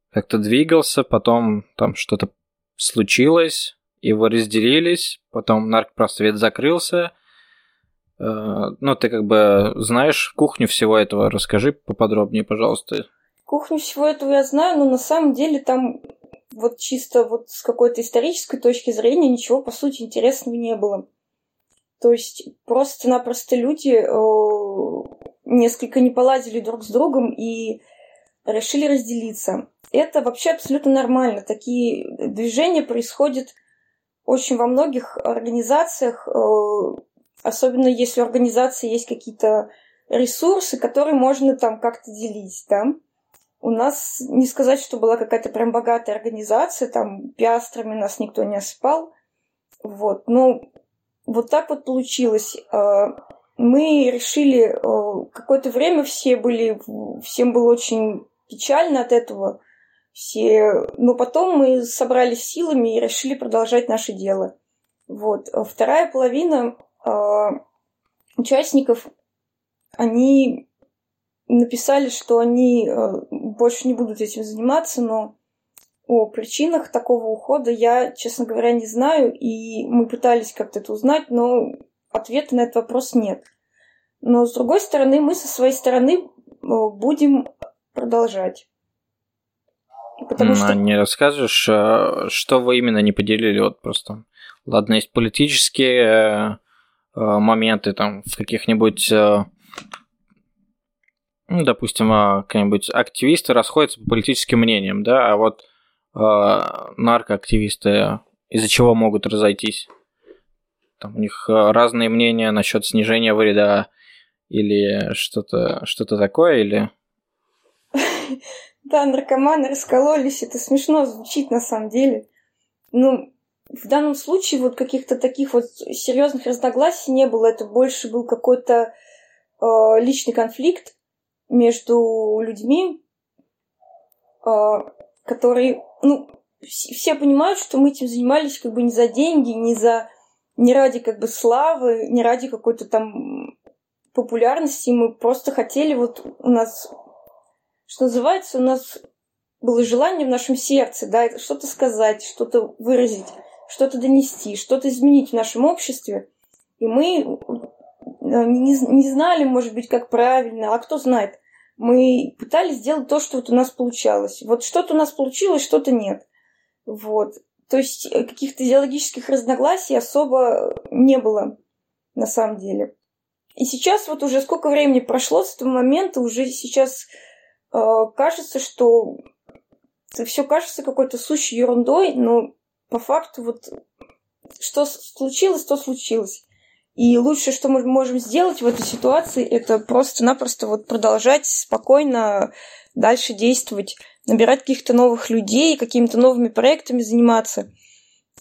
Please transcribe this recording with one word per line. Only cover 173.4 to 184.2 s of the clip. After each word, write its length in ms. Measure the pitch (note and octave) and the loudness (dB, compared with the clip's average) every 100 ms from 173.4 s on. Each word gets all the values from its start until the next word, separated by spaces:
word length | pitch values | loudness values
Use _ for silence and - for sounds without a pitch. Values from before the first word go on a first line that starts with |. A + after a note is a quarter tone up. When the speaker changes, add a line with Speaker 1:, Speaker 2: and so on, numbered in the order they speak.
| _ - | _ -8
Speaker 2:
И 100 | C4 | -6
сейчас 420 | B3+ F4+ G4+ F4 | -2 -2 -2 -2
вот 160 | D4+ | -6
уже 180 | C#4+ C4 | -2 -2
сколько 280 | C4+ E4 D4+ | -2 -2 0
времени 300 | C#4+ C#4+ B3+ | 2 4 2
прошло 440 | B3 G3 - D#4+ | 0 -2 0 0
с 120 | F#4+ - | 0 -4
этого 140 | C4 | -4
момента, 520 | B3+ B3+ D4+ F#4+ C#4 | 0 2 2 0 -2
уже 240 | A#3+ A3+ C4 | -4 -2 -4
сейчас, 600 | - B3 C4+ C4 - - - - _ _ _ _ | -6 -4 0 0 -2 -18 -20 -20 _ _ _ _
э, 80 | A#3 A3 A3 A3 - | 0 2 2 0 0
кажется, 440 | D4 E4 - C4 | -2 -2 -8 -10
что 580 | - - A#3+ A#3 G#3+ - - _ _ _ _ _ _ _ _ | -10 0 4 4 2 -6 -20 _ _ _ _ _ _ _ _
это 120 | - A#3 | -10 -6
все 180 | - | -4
кажется 400 | C4+ D#4 E4+ - | 0 -2 -2 -8
какой-то 340 | C#4 C4 C4 A#3+ | -6 -2 -2 -4
сущей 400 | - D4+ - A#3 | -6 -4 -4 -2
ерундой, 560 | B3 A#3+ A#3+ D#4 F#4+ | 0 2 2 2 2
но 400 | C4+ A#3 A#3 A3 - _ _ _ | 0 2 2 0 -8 _ _ _
по 100 | A#3 | -8
факту 440 | - D4+ - - | -2 -2 -2 -10
вот 240 | A#3 A#3 - - - _ - _ | -10 -10 -14 -20 -20 _ -20 _